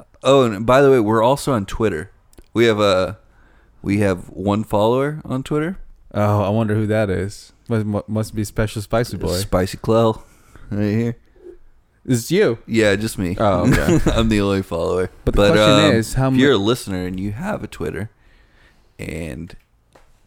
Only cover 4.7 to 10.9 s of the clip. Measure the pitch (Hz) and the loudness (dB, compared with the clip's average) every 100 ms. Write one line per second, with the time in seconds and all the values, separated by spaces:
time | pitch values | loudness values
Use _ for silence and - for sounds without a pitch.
4.7 | 104 107 127 143 156 - 131 131 151 156 | 0 2 0 -2 -6 -8 -8 -4 -4 -4
5.7 | 190 - - - - 104 104 98 107 110 | -8 -16 -20 -10 -2 0 0 0 0 0
6.7 | 107 107 107 104 90 95 - - _ - | -2 0 0 -2 -2 -6 -10 -20 _ -6
7.7 | 113 107 104 - 107 107 107 107 - 107 | -4 -2 -6 -4 -6 -4 -6 -6 -4 -4
8.7 | - 104 113 123 98 90 90 101 90 95 | -6 -4 -4 -4 -4 -4 -4 -2 -2 -2
9.7 | - - 110 113 113 - _ _ - - | -4 0 2 2 0 -8 _ _ -20 -10
10.7 | 101 104 | -4 -2